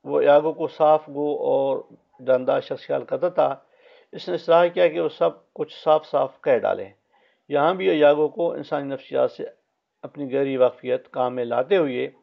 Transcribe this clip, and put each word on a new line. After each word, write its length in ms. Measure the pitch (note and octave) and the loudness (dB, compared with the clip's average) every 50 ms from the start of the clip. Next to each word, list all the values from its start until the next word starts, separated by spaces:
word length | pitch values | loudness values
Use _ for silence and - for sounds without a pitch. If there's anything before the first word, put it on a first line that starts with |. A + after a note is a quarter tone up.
| _ | _
वो 160 | C3+ C#3+ D3 | -2 -2 0
यागो 300 | C#3 C#3+ C#3+ D3 D3+ D#3+ | 4 6 4 4 4 0
को 160 | D#3 - D#3+ D3+ | -4 -4 -8 -8
साफ 420 | - - D#3+ D3+ D#3 D#3 D3+ D3+ | -2 0 4 4 4 2 0 -6
गो 260 | C#3+ C#3 D3 D3 C#3+ | -8 -6 -4 -4 -4
और 520 | - - C#3 C#3 C3+ C3+ C3+ C3+ - - _ - _ _ _ _ _ | -2 -2 0 0 0 0 -2 -4 -6 -8 _ -20 _ _ _ _ _
जानदार 380 | B2+ B2+ B2+ B2+ C3 C3 C3+ C#3 | -2 0 0 0 2 -2 -2 -2
शख्स 260 | - - C#3+ - - | -4 -8 -12 -12 -6
ख्याल 160 | - C#3+ C3+ | -6 -6 -6
करता 280 | A#2+ - D3 C3 D#3+ F3 | -4 -6 -6 -4 -4 -2
था। 380 | F3 - C#3+ C3+ C3+ - _ _ _ _ _ _ _ _ _ _ - | 0 0 0 0 -2 -8 _ _ _ _ _ _ _ _ _ _ -18
इसने 240 | - - F#3 F3+ D#3+ | -14 -10 -8 -8 -8
सलाह 300 | - - E3 E3+ F3 F3 | 0 4 4 4 4 2
किया 200 | F3 F3+ F3+ E3+ | 2 2 2 2
कि 120 | D3+ E3+ | 2 -2
वो 80 | E3 D3+ | -4 -4
सब 360 | - - E3+ E3 - - _ _ _ | -2 -2 -2 -2 -2 -6 _ _ _
कुछ 200 | - D3+ - - | -10 -10 -10 -10
साफ 300 | - - D#3+ D#3 D#3 - | -6 0 2 2 2 0
साफ 360 | - - C#3 C3+ C3 - _ - | -2 -2 -2 -2 -2 -6 _ 0
कह 140 | D#3 C3 A2+ | 2 2 2
डालें। 360 | G2+ G2+ F#2+ F#2+ G2 G2 G#2+ _ _ _ _ _ _ _ _ _ _ - | 2 -2 -2 -4 -6 -14 _ _ _ _ _ _ _ _ _ _ _ -4
यहाँ 260 | C#3+ C#3+ D3 E3 F#3+ | -2 0 2 0 0
भी 260 | F#3 F#3+ F#3+ E3+ D3+ | 0 0 0 2 4
यागो 260 | D3 D3 D3 D3 D3+ D3 | 6 4 6 4 0 -2
को 280 | D3 - E3+ E3+ - | -2 -4 -4 -4 -4
इंसानी 320 | - C#3+ - D#3+ D3 C#3+ C#3 | -6 -8 -6 -6 -6 -6 -8
नफ्सियात 420 | C#3 C3+ - - C#3 C3 C3 B2+ | -10 -12 -12 -6 -2 -2 -2 -2
से 140 | - - - - - _ _ _ _ _ _ _ _ _ - | -2 -8 -14 -14 -14 _ _ _ _ _ _ _ _ _ -20
अपनी 220 | C3+ _ D3 C#3+ | -18 _ -12 -10
गहरी 300 | C3 B2 C#3 C#3 C#3 C3+ | -4 -2 -2 -2 -2 2
वाकफियत 500 | B2+ B2+ B2 A#2+ - - B2 B2 C3 - | 2 2 2 2 -4 -6 -4 -4 -4 -6
काम 260 | _ - C3+ B2+ B2 | _ -4 -4 -4 -2
में 120 | B2+ B2+ A#2+ | -2 -6 -6
लाते 320 | A#2 A#2 A#2+ C3 C#3+ G3+ | -2 -2 -4 0 2 2
हुए 360 | F#3 D#3+ C#3 B2 B2 C3 - _ _ | 2 2 0 -2 -4 -6 -6 _ _